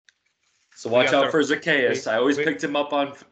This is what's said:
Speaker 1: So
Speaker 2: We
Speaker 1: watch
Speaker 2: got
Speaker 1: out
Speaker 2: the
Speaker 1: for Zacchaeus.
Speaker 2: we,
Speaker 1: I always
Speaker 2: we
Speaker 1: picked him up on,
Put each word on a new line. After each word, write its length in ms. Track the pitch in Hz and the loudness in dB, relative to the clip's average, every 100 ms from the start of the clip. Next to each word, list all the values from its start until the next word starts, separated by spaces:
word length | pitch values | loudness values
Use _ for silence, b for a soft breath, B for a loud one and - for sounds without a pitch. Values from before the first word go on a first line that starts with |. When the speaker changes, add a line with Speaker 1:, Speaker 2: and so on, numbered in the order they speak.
| _ _ _ _ _ _ _ - | _ _ _ _ _ _ _ -12
Speaker 1:
So 140 | 113 | 0
Speaker 2:
We 60 | 120 | 2
Speaker 1:
watch 160 | 135 | 4
Speaker 2:
got 40 | 139 | 2
Speaker 1:
out 100 | 135 | 2
Speaker 2:
the 60 | |
Speaker 1:
for 100 | 156 | 2
Zacchaeus. 640 | 135 147 170 143 123 110 - | 0 -2 0 0 2 0 -2
Speaker 2:
we, 60 | |
Speaker 1:
I 60 | 110 | 0
always 200 | 131 143 | 2 0
Speaker 2:
we 60 | |
Speaker 1:
picked 200 | 151 143 | -2 -4
him 120 | 156 147 | -4 -4
up 180 | 143 | -2
on, 200 | 143 139 - - | -2 -4 -6 -10